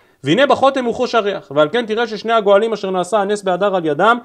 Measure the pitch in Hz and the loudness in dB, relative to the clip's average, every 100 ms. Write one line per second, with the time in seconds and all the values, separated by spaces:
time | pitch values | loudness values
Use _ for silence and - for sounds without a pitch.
0 | _ _ 131 196 277 240 262 269 240 226 | _ _ -2 2 2 4 2 0 -4 -4
1 | 240 240 202 196 - 143 151 233 220 214 | -2 0 -2 -6 -4 0 0 0 -2 -4
2 | 233 214 220 226 202 202 226 208 190 185 | -4 -6 -2 0 4 4 2 -2 -4 -4
3 | 175 214 196 208 190 180 202 190 160 147 | -2 -2 -2 -4 -2 -2 0 0 -2 2
4 | 202 240 | 2 2